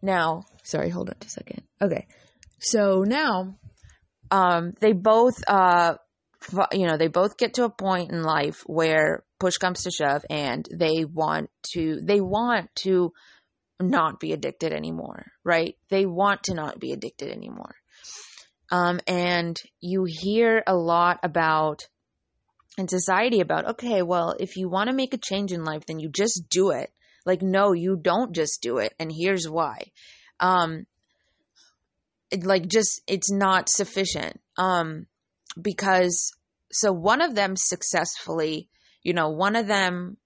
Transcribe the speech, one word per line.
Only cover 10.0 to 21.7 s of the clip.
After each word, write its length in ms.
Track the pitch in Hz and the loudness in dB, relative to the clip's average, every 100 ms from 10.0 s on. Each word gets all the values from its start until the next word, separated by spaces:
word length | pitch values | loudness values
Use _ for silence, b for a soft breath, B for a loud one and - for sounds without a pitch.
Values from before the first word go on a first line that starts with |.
| 147 143 - | 0 0 -2
and 380 | 151 143 123 - | -4 -4 -4 -8
they 320 | 170 165 160 | -2 0 2
want 460 | 156 156 156 156 151 _ - | -2 -2 -2 -2 -6 _ -10
to, 260 | 180 160 156 | -4 -4 -4
they 180 | 156 208 | 0 0
want 540 | 185 202 240 226 165 - | 2 -2 0 -2 -4 -8
to 280 | 190 185 175 - b b b _ _ _ | 0 2 2 -4 b b b _ _ _
not 380 | 185 240 160 - | 0 2 0 -4
be 120 | 160 | -6
addicted 400 | 156 139 - 165 | -4 -6 -4 -4
anymore, 600 | 156 156 165 - - - _ | -4 -6 -8 -10 -14 -18 _
right? 320 | - 170 170 - _ | -2 0 0 -6 _
They 180 | 196 196 | 0 0
want 380 | 170 202 196 | 0 0 0
to 100 | - | -4
not 260 | 175 151 - | -6 -6 -8
be 120 | 131 | -8
addicted 380 | 139 - _ 139 | -8 -10 _ -12
anymore. 440 | - - - - - _ B B B B B B _ _ | -10 -12 -14 -16 -18 _ B B B B B B _ _
Um, 300 | 180 175 175 - | 0 2 0 -2
and 500 | 180 175 175 170 165 - _ | -2 0 0 -2 -6 -12 _
you 240 | 175 190 185 | -4 -2 -2
hear 560 | 160 185 214 233 226 - | -4 -2 2 4 4 4
a 80 | |
lot 460 | 190 165 170 175 175 | 0 4 4 4 2
about, 600 | 180 165 160 156 156 | 0 0 2 2 2